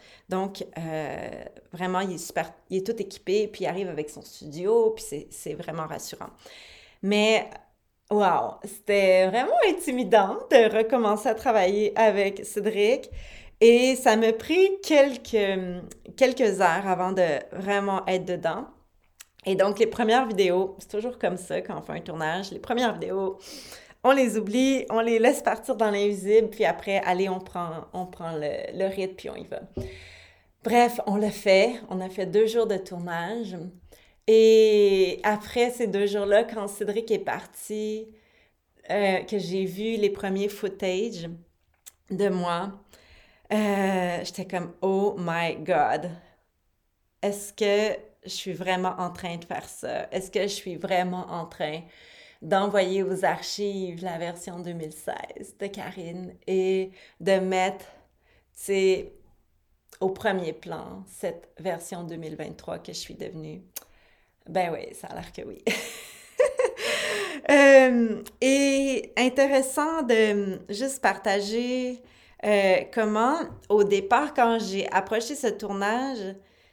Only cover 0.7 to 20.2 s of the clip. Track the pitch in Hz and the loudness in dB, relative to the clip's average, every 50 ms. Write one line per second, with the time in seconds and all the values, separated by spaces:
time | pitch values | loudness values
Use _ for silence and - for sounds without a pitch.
0.7 | - - 185 170 156 156 151 139 - - - - - - - - - - - _ | -10 -10 -8 -6 -6 -6 -6 -6 -8 -8 -10 -12 -12 -14 -16 -18 -20 -20 -20 _
1.7 | - 165 185 185 185 185 202 190 175 - - - - 170 170 - - _ _ - | -10 -6 -4 -2 -2 -2 -2 -4 -6 -8 -10 -8 -6 -6 -6 -6 -8 _ _ -6
2.7 | 185 190 190 226 226 208 196 196 - - - 185 190 214 208 208 - - 180 151 | -4 -4 -2 -4 -4 -6 -6 -10 -12 -10 -4 0 0 0 0 -2 -4 -6 -6 -4
3.7 | 170 190 196 180 156 151 156 151 - - - - - - - 151 143 170 180 202 | -4 -4 -6 -6 -6 -8 -8 -8 -10 -18 -20 -20 -20 -18 -16 -14 -10 -4 0 2
4.7 | 226 233 220 220 220 - - - 143 151 - - - - - 165 156 - 170 170 | 4 4 4 2 0 -2 -10 -12 -12 -12 -12 -14 -16 -14 -12 -10 -10 -10 -10 -10
5.7 | 156 165 156 156 151 - - - - - - - - _ - - - - - - | -8 -8 -8 -8 -10 -10 -12 -12 -14 -14 -16 -18 -18 _ -20 -20 -20 -20 -20 -20
6.7 | - - - - _ - - 196 208 208 214 220 220 202 - - - - _ _ | -20 -20 -20 -20 _ -6 -2 0 2 4 4 4 4 4 2 -2 -12 -20 _ _
7.7 | _ _ _ _ _ _ _ - 208 208 202 180 165 123 117 104 - - - 196 | _ _ _ _ _ _ _ -2 0 2 4 4 2 2 0 -4 -6 -10 -16 -16
8.7 | - - - - 202 202 196 185 185 185 185 185 202 240 277 415 640 698 508 381 | -16 -10 -2 2 2 4 6 6 6 6 6 4 2 0 0 2 2 4 4 4
9.7 | 349 349 - 294 247 247 226 185 220 208 190 196 262 453 523 - 302 240 220 220 | 2 0 -2 -4 -2 -2 2 4 6 6 6 4 -2 -6 0 6 8 8 8 8
10.7 | 220 220 220 226 269 240 220 202 214 214 - 254 220 220 - 269 220 214 180 185 | 6 2 2 2 2 2 2 2 0 0 0 -2 -2 0 0 2 4 4 4 4
11.7 | 202 208 214 - - 220 226 214 196 202 196 196 196 - - - - 208 196 220 | 2 2 0 0 2 4 4 4 4 4 0 0 -2 -6 -10 -8 -6 -4 -4 -2
12.7 | 208 202 208 220 269 277 - - - - - - - - - - - - 220 233 | 0 2 2 2 2 0 -2 -10 -14 -14 -14 -16 -18 -18 -20 -8 2 6 8 8
13.7 | 240 247 254 254 262 262 - 240 214 220 226 226 220 226 - - 320 370 381 392 | 10 8 6 4 2 4 4 4 4 6 4 2 2 0 0 0 4 4 4 4
14.7 | 392 392 - - 311 285 277 285 247 - - - 233 214 202 196 190 185 185 180 | 4 0 0 4 6 6 6 6 2 -6 -8 -2 0 0 0 0 0 -2 -4 -6
15.7 | 180 180 175 - - - - - - - 262 254 254 262 247 208 190 190 190 170 | -8 -10 -12 -14 -18 -20 -20 -8 0 2 2 2 4 2 2 2 2 4 4 4
16.7 | 165 190 196 190 180 170 180 185 190 185 180 165 143 131 - - - 185 190 202 | 4 2 0 0 0 0 0 -2 2 2 2 2 0 -2 -4 -8 -10 -8 -4 -2
17.7 | 202 202 196 202 196 185 - - 185 185 - 175 180 170 170 165 165 214 294 - | -2 0 0 0 -2 -2 -2 -2 -2 -2 -2 -4 -6 -4 -4 -4 -4 -4 -8 -12
18.7 | - _ _ _ _ _ _ _ _ _ - _ _ _ - 190 190 180 190 202 | -16 _ _ _ _ _ _ _ _ _ -20 _ _ _ -4 -2 2 2 2 2
19.7 | 202 208 220 226 - - 226 214 233 262 | 4 2 0 0 2 0 2 4 4 2